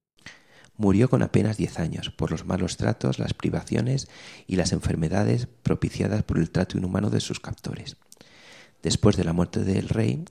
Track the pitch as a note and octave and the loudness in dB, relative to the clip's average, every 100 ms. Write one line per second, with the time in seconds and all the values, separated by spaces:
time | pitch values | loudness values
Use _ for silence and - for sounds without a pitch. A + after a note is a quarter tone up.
0 | _ _ - - _ - - - G2+ G2 | _ _ -20 -20 _ -20 -18 0 4 6
1 | B2+ B2+ G#2+ G2 G#2+ A2 E2+ - D#2+ - | 6 4 4 4 2 2 -2 -2 -4 -4
2 | - - D#2+ D#2+ - F#2 F2+ - A2 - | -8 -4 -4 -2 -4 -2 -2 -2 -2 0
3 | B2+ B2+ A#2 - - - - A#2 A#2+ C3+ | -2 -2 -4 -4 -2 -2 -2 -2 0 -2
4 | - - - - - F#2 E2 E2+ - E2+ | -6 -16 -20 -18 -2 0 2 0 0 0
5 | E2 G2 G#2+ A#2+ B2 - - - - - | 0 2 2 0 -2 -4 -2 0 0 0
6 | G2 G#2+ - - E2 - - G2+ F#2 G2 | 0 0 0 0 0 0 -2 -2 -2 0
7 | G#2+ A2+ - - - - - - - - | 0 0 -2 -6 -8 -10 -10 -10 -12 -18
8 | _ - - - - - - _ D#2+ - | _ -20 -20 -20 -20 -20 -20 _ -2 4
9 | A2 F#2+ E2 E2+ F2 G2 G2 G2+ G2 G#2+ | 6 6 2 2 0 0 0 0 0 0
10 | A2+ C#3 F3 | 0 -2 -6